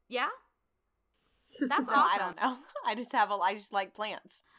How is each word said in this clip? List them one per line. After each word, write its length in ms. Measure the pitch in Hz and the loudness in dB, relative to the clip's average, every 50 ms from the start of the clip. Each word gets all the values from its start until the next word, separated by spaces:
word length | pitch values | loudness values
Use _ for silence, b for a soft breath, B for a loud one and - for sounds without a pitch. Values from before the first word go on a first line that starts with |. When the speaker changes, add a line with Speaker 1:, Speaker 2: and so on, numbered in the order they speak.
| _ - | _ -6
Speaker 1:
Yeah? 200 | 226 240 262 359 494 523 - _ _ _ _ _ _ _ _ _ _ | -2 -2 0 -2 -2 -6 -16 _ _ _ _ _ _ _ _ _ _
Speaker 2:
<laughs> 640 | _ _ _ _ _ _ _ _ _ _ _ - - | _ _ _ _ _ _ _ _ _ _ _ -6 -4
Speaker 1:
That's 280 | 285 247 277 311 254 - | -2 0 2 0 0 2
Speaker 2:
No, 60 | - | 4
I 240 | 285 - - 196 202 | 4 4 4 4 2
Speaker 1:
awesome. 140 | 196 180 165 | 0 -2 -2
Speaker 2:
don't 60 | 165 202 | 0 0
know. 160 | 262 254 254 - - - | 0 0 -2 -10 -14 -12
<laughs> 120 | 587 508 | -6 -2
I 80 | 233 214 | -2 -2
just 180 | 226 240 - - | -2 -2 0 2
have 180 | 247 208 196 | 4 4 4
a, 40 | 202 | 2
I 200 | 196 175 190 208 | 2 0 0 0
just 180 | 214 202 - 208 | -2 -6 -4 -2
like 220 | 196 196 190 - | -2 -2 -2 -4
plants. 480 | - 214 214 180 - - 185 - - - b b | -6 -6 -6 -6 -8 -10 -10 -10 -10 -12 b b